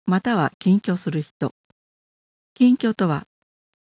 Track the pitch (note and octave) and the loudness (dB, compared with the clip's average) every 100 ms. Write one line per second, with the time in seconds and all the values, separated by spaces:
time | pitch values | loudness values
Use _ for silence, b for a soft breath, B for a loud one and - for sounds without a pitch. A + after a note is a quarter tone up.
0 | - F#3 B3 A3 C#3+ - F#3+ G3+ - F3+ | -2 -2 0 -2 -2 -2 0 0 0 -6
1 | - D#3 D3 - C#3+ _ _ _ _ _ | -4 -6 -8 -8 -10 _ _ _ _ _
2 | _ _ _ _ _ - B3 B3 A#3 G#3+ | _ _ _ _ _ 2 2 4 0 -2
3 | F3+ D3 - _ _ _ _ _ _ | -2 -2 -8 _ _ _ _ _ _